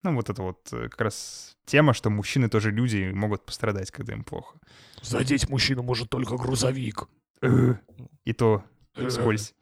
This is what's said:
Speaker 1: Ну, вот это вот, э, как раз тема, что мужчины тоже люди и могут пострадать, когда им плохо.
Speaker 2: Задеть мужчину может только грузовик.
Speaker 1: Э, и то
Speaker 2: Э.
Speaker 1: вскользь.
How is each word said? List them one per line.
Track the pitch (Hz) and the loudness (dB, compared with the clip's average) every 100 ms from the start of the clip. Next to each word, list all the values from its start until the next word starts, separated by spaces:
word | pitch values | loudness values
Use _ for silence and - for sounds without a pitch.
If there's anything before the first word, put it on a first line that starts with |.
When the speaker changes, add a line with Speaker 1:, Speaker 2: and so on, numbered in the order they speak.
Speaker 1:
Ну, | 185 135 | 0 0
вот | 110 | -2
это | 101 | -4
вот, | 92 92 - | -6 -6 -10
э, | 120 117 | -8 -8
как | - | -2
раз | 110 - - - - _ - | -2 -2 -14 -16 -18 _ -2
тема, | 139 151 | 4 4
что | 117 113 | 4 0
мужчины | 104 98 139 117 | -2 0 0 2
тоже | 110 107 | 2 0
люди | 104 123 104 | 0 0 0
и | 92 | -2
могут | 95 107 101 - | -2 -2 -4 -6
пострадать, | - 107 101 92 | -4 -4 -4 -8
когда | - 110 | -10 -10
им | 107 | -10
плохо. | 110 - - - _ - - - | -10 -12 -12 -20 _ -20 -20 -16
Speaker 2:
Задеть | - - 131 143 - | -4 -2 2 2 2
мужчину | 135 - 131 | 0 0 0
может | 123 117 120 | 0 -2 -2
только | - 123 123 | -4 -2 -2
грузовик. | 123 131 127 131 113 - - _ _ _ | 0 2 2 0 -4 -6 -10 _ _ _
Speaker 1:
Э, | 127 123 123 117 _ - 127 _ | 4 6 6 4 _ -20 -20 _
и | - | -6
то | 113 117 104 - _ _ - | 4 4 4 0 _ _ -6
Speaker 2:
Э. | 127 | -4
Speaker 1:
вскользь. | 120 117 107 - _ | 2 2 2 -2 _